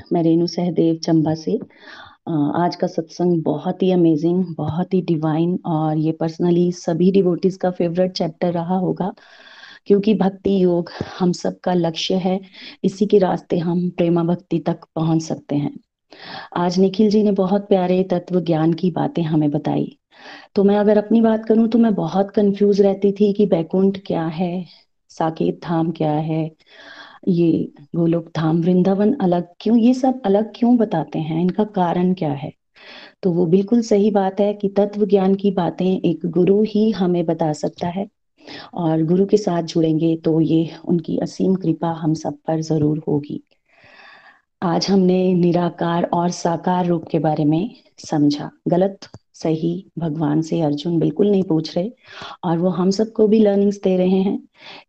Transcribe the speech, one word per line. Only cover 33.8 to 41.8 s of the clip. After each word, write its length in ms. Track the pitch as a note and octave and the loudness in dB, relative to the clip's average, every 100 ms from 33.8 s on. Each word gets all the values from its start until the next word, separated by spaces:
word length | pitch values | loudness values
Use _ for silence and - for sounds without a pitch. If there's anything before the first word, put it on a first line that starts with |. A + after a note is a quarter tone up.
सही 280 | A3+ G#3 G#3+ | 2 2 4
बात 300 | G3+ F#3+ F#3+ | 2 0 0
है 120 | G#3 | -2
कि 140 | G#3 G3 | 0 -4
तत्व 360 | G3+ G3+ G#3 G3+ | 0 0 0 0
ज्ञान 280 | G3 F#3+ | 2 2
की 160 | G3 G3+ | 2 2
बातें 360 | F#3 E3+ - F3+ | 2 0 -2 -2
एक 400 | F#3+ - D#3+ F3 | 0 0 -2 -2
गुरु 360 | E3+ F3+ G3+ | 0 2 4
ही 260 | G#3+ G#3 A3 | 2 2 0
हमें 320 | F#3+ F#3 F3 E3+ | 0 0 0 0
बता 260 | E3 D#3+ | -2 -2
सकता 340 | D3+ E3 - F3 | -2 -6 -6 -6
है 180 | F3 G#3 _ _ _ - - - | -6 -10 _ _ _ -20 -20 -14
और 280 | - E3 D#3+ | -4 0 0
गुरु 220 | D#3+ F3+ G3 | 2 2 4
के 100 | G#3 | 2
साथ 260 | G3+ E3+ | 2 -4
जुड़ेंगे 500 | E3 E3+ D#3+ D#3 E3 E3 | -2 0 0 2 0 0
तो 240 | E3 D#3+ | 0 0
ये 280 | D#3+ D#3+ D#3+ - | 2 0 -2 -6
उनकी 340 | - F3 D#3+ - | -4 -4 -2 -6
असीम 360 | E3 - F#3 | -6 -4 -2
कृपा 360 | F#3+ E3 D#3+ | 0 -2 -2